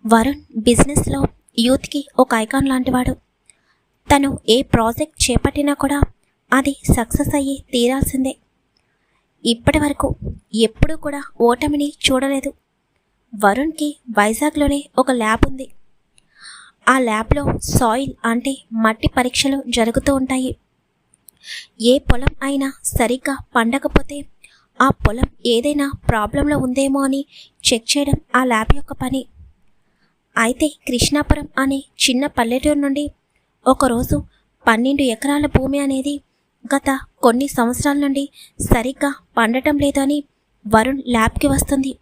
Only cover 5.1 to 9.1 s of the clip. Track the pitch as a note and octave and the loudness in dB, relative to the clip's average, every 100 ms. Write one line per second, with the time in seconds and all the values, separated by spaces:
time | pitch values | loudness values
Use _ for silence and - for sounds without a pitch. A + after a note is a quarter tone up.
5.1 | _ - A#3 - - C#4+ C#4+ C#4 C#4+ - | _ 0 0 0 -2 -2 0 -2 0 -2
6.1 | - _ _ _ B3+ C#4 C#4 - - A3+ | -4 _ _ _ 0 0 -4 0 0 0
7.1 | - C#4+ D4 C#4 C#4 - B3 A#3+ C4+ C#4 | -2 -2 -2 -2 -6 -4 0 0 0 -2
8.1 | C4 C4 - _ _ _ _ _ _ _ | -2 -4 -6 _ _ _ _ _ _ _